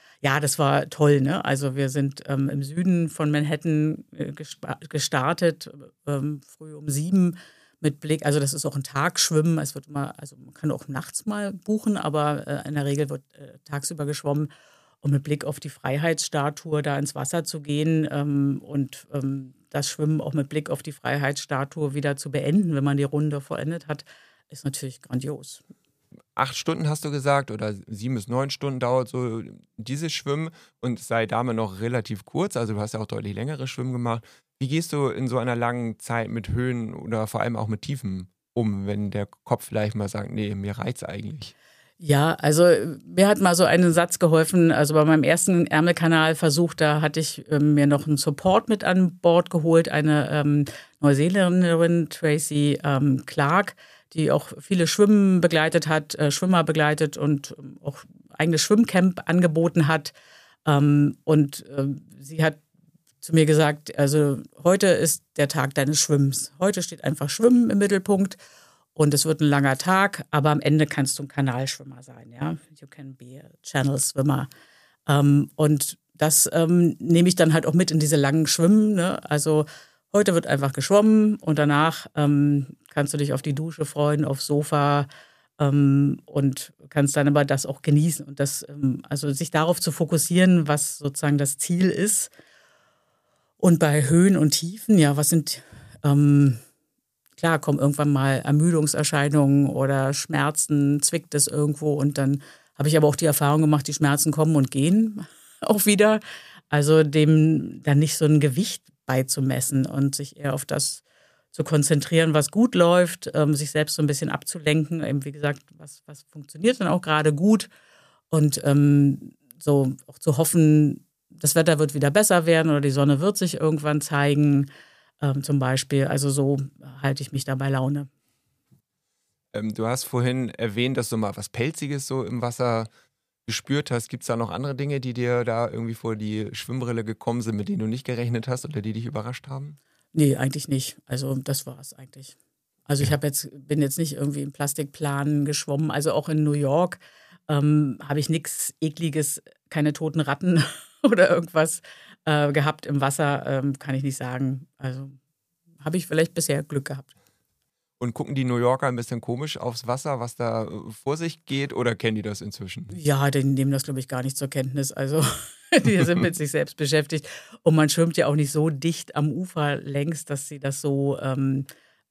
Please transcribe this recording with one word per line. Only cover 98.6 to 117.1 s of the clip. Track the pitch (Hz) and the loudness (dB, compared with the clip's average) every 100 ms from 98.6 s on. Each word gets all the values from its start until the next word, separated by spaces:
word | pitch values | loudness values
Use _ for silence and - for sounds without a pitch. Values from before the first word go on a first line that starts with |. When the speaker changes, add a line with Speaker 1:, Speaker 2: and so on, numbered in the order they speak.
| 170 165 147 - 151 143 143 147 139 143 139 | 2 2 0 -2 -2 0 2 4 4 4 2
Speaker 1:
oder | 131 135 139 135 | 0 -2 0 -2
Schmerzen, | 139 - 151 143 143 - 147 139 147 | -4 -4 -2 -2 -2 -2 0 2 2
zwickt | - 170 - | 0 -4 -4
es | 147 139 | -2 -2
irgendwo. | 147 147 147 151 143 | 0 -2 -2 -2 0
Und | 143 143 | 0 0
dann | 135 139 - - _ - | 0 -2 -6 -20 _ -4
habe | 147 | 2
ich | 156 | 4
aber | 147 | 4
auch | 139 | 2
die | 160 | 0
Erfahrung | 143 143 156 | 2 2 4
gemacht, | 151 151 139 | 4 4 0
die | |
Schmerzen | 147 147 147 160 | 0 0 2 0
kommen | 156 156 151 | 2 2 2
und | 131 | 2
gehen | 139 151 208 226 208 170 - | 0 2 4 2 -4 -14 -18
<laughs> | - - | -20 -10
auch | - 214 208 | 0 2 4
wieder. | 202 214 220 - - - - - | 4 4 4 -2 -20 -20 -20 -2
Also | 147 147 160 | 0 6 6
dem | 151 156 151 156 156 156 - - | 6 4 6 6 6 2 -2 -6
dann | - 143 | 2 4
nicht | 151 - | 4 2
so | 151 | 4
ein | 151 | 4
Gewicht | 143 127 220 - _ _ - | 4 0 -4 -6 _ _ -4
beizumessen | 131 131 - 131 127 - 135 127 | -2 0 -2 -2 -2 -2 -2 -2
und | 139 139 | -2 -2
sich | 139 143 147 | -2 -10 -8
eher | 143 | -6
auf | 131 - | -6 -4
das | 143 - - _ _ _ _ _ | -4 -4 -8 _ _ _ _ _
zu | - | -8
konzentrieren, | 151 151 143 147 - 165 165 151 | 0 0 2 0 2 2 4 2
was | 143 | 0
gut | 208 240 180 | 2 2 4
läuft, | 170 180 175 - - | 4 6 2 -2 -4
ähm, | 156 147 143 | 0 2 2
sich | 147 | 0
selbst | 151 151 - | -2 -2 0
so | |
ein | 151 | 0
bisschen | 139 170 | 0 -4
abzulenken, | - - 170 151 156 156 165 | -6 -8 -6 0 0 0 -4
eben | - 139 143 | -4 -4 -6
wie | |
gesagt, | 147 147 143 _ 160 | -6 -4 -6 _ -20
was, | 151 - - | -20 -20 -20
was | 147 _ | -20 _
funktioniert | 151 139 156 214 247 | -20 -20 -2 0 0
dann | 175 | 0
auch | 175 | 0
gerade | 156 | 0